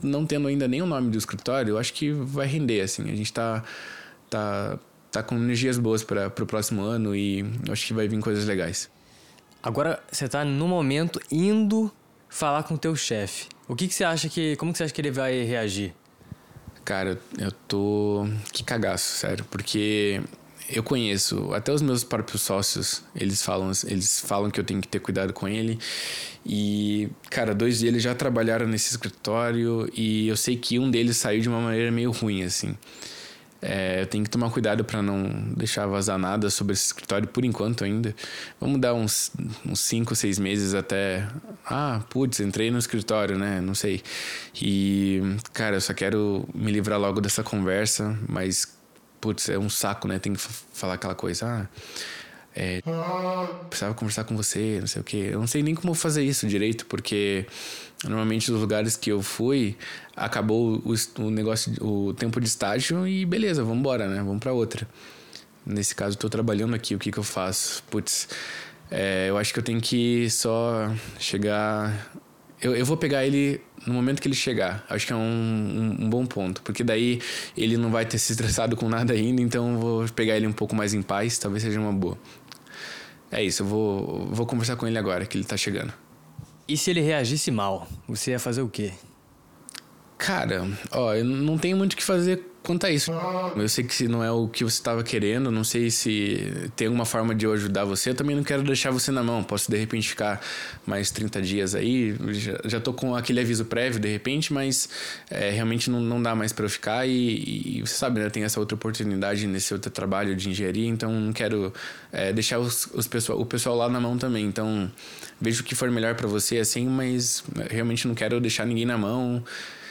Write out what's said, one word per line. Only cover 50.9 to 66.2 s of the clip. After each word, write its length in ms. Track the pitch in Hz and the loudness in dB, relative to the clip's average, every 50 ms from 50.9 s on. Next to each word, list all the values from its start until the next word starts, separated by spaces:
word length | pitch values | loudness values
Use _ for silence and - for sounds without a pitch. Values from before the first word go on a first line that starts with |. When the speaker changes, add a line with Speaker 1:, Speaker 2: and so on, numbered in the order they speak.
| 92 | -2
Speaker 1:
aquela 180 | 92 - 95 90 | -2 -4 -4 -4
coisa, 320 | - - 92 87 - 113 | -4 -4 -4 -2 -2 -2
"Ah, 220 | 120 120 110 98 - - - - - - - - - - - - - - - - - - | -2 -2 -2 -4 -6 -8 -14 -16 -14 -12 -12 -10 -10 -12 -14 -16 -18 -20 -20 -20 -12 -8
é, 260 | - 92 92 92 92 - 165 165 165 165 175 180 180 185 185 185 185 180 175 - - - - | -4 -4 -2 -2 -4 -4 -4 -4 -4 -2 -2 -2 -2 -2 -2 -2 -2 -4 -4 -6 -10 -12 -10
precisava 240 | - - 98 104 113 | -6 -4 -2 -2 -2
conversar 300 | - 113 107 107 113 110 | -2 -2 -2 -2 -2 -2
com 120 | - 117 | -2 -2
você", 440 | 107 104 - - 98 107 110 107 92 | -2 -2 -2 0 0 0 0 0 -2
não 80 | 101 104 | -2 -2
sei 140 | - 104 | -4 -4
o 40 | 104 | -4
quê. 240 | - - 104 95 104 - | -4 -2 -2 -2 0 0
Eu 60 | 104 | 0
não 80 | 113 117 | 0 0
sei 140 | - 147 | 2 2
nem 140 | 147 151 160 | 2 2 0
como 180 | 160 - 175 165 | 0 0 0 0
fazer 300 | - - 165 151 151 139 | 0 2 2 2 2 2
isso 240 | 135 135 - - 107 | 2 2 2 0 2
direito, 400 | 101 98 104 110 113 117 - - | 2 2 2 2 0 -2 -4 -6
porque 580 | - 95 - - 107 101 101 101 98 95 98 - - - - - - - - - - - - | -6 -6 -2 0 0 2 2 2 2 0 -2 -4 -8 -12 -12 -12 -12 -12 -14 -14 -12 -8 -4
normalmente 480 | - 107 110 110 110 110 113 - - | -2 0 0 2 2 2 2 2 2
nos 80 | 117 107 | 2 2
lugares 380 | 110 98 107 107 107 117 113 - | 2 2 2 2 2 2 0 0
que 140 | - 110 | 0 0
eu 100 | 104 101 | 0 0
fui, 560 | 98 - - - 113 127 139 139 117 101 107 - - - - - - - - | 0 -2 -2 0 2 4 4 4 2 2 0 -4 -8 -12 -12 -14 -16 -14 -8
acabou 640 | - 98 104 - 113 104 107 107 117 120 113 110 110 - | -6 -4 -2 0 0 2 2 4 4 4 4 2 2 0
o 100 | - 117 | 0 0
est-, 260 | 110 - - - - | 0 0 -2 -4 -4
o 100 | 107 107 | -2 0
negócio, 420 | 110 107 107 110 110 107 - 113 113 - - | 0 0 2 0 0 0 0 -2 -2 -2 0
o 280 | 107 104 101 101 98 92 | 0 0 0 0 0 -2
tempo 280 | - 117 120 120 123 | -2 -2 -2 0 0
de 60 | 120 113 | 0 0
estágio 600 | - - 110 98 107 127 123 - 165 180 185 190 | 0 0 0 0 0 0 0 0 0 0 0 0
e 180 | 190 190 190 | 0 0 0
beleza, 380 | 170 175 226 220 202 165 147 117 | 2 2 2 2 2 2 2 2
vambora, 440 | 113 113 123 139 139 127 117 104 95 | 2 2 2 2 2 2 2 0 0
né? 100 | 98 101 101 | 0 0 0
Vamos 160 | 98 98 107 | -2 -2 -2
pra 140 | 113 131 127 | 0 0 2
outra. 340 | 120 113 110 - - 110 - - - - - - - - - - - - - - - - | 2 2 0 -2 -4 -8 -8 -10 -14 -20 -20 -20 -20 -20 -20 -20 -20 -20 -20 -20 -12 -6
Nesse 280 | 98 101 104 101 - - | -4 -2 0 0 0 -2
caso, 220 | - 101 101 101 | -2 -2 -2 -2
eu 40 | |
tô 80 | - | -2